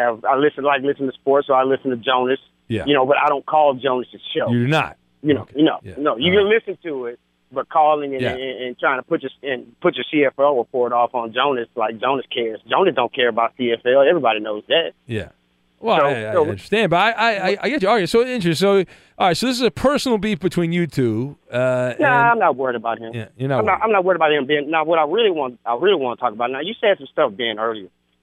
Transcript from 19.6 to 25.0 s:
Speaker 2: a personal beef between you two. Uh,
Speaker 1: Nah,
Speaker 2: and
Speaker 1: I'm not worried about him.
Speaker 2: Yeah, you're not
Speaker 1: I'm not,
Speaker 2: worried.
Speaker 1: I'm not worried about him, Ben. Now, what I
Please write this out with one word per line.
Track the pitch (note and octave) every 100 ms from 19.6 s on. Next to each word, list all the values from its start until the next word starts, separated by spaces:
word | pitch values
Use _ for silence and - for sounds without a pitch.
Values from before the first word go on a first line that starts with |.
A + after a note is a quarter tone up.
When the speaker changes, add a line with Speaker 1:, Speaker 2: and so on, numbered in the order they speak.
Speaker 2:
a | A#3+
personal | - B3+ C#4+ C4+ A3
beef | G#3+ G3
between | F3+ - E3
you | F3 E3
two. | - B2 A2 C3+ C#3+ -
Uh, | A#2+
Speaker 1:
Nah, | B2+ B2+ B2+ A#2
Speaker 2:
and | D4
Speaker 1:
I'm | B3 C#3 A#3
not | F3+ C3
worried | C3 A#2+
about | A#2 A2+
him. | A2+
Speaker 2:
Yeah, | A#2+ G#2+ -
you're | C3+
not | C3
Speaker 1:
I'm | A2
not, |
Speaker 2:
worried. | F#3
Speaker 1:
I'm | A3
not | G#3 F#3
worried | F3
about | D#3+
him, | D3 C3
Ben. | D3 C#3+
Now, | D#3+ D#3
what |
I | E3